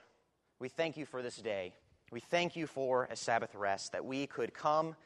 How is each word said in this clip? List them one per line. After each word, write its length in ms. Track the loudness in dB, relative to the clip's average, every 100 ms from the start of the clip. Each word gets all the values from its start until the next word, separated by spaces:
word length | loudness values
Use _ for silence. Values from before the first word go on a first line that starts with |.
| -14 _ _ _ _ -10
we 100 | -8
thank 300 | 0 -2 -2
you 80 | -6
for 160 | -4
this 140 | -4 -4
day. 360 | -2 -2 -2 -8 _ _ -12
We 100 | -10
thank 340 | 0 2 2
you 120 | -2 -6
for 420 | -2 2 4 2
a 60 | -2
Sabbath 380 | 2 2 2
rest, 380 | -2 0 0 -2
that 120 | -4
we 220 | -2 -2 -2
could 260 | -2 -4
come 420 | 0 4 4 2 -4